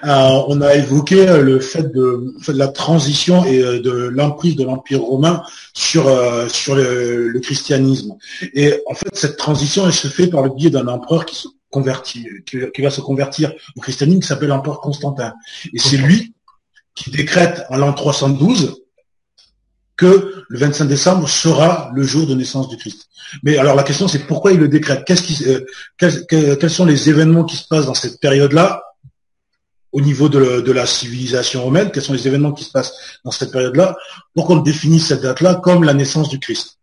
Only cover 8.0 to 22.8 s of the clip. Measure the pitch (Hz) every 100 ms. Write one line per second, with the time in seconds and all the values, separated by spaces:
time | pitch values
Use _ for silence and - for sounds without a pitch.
8 | 104 98 - - - 139 143 - - 139
9 | 196 - 151 - - 143 143 - 185 151
10 | 139 - 180 165 135 131 156 135 123 123
11 | - 165 165 - - _ _ 139 131 127
12 | - 120 117 101 - 127 127 - 139 135
13 | 135 135 139 - 151 - - 127 120 131
14 | 143 190 - 135 147 135 147 - 143 143
15 | 139 135 113 - - - 170 117 131 139
16 | 139 208 233 _ _ _ _ _ _ -
17 | - 147 156 185 170 - - 131 143 139
18 | 151 139 139 135 165 247 147 - _ _
19 | _ _ _ _ _ _ _ _ _ -
20 | 180 196 196 - - 120 143 143 147 139
21 | - 185 147 - 165 143 165 175 120 127
22 | 135 135 156 131 123 135 131 -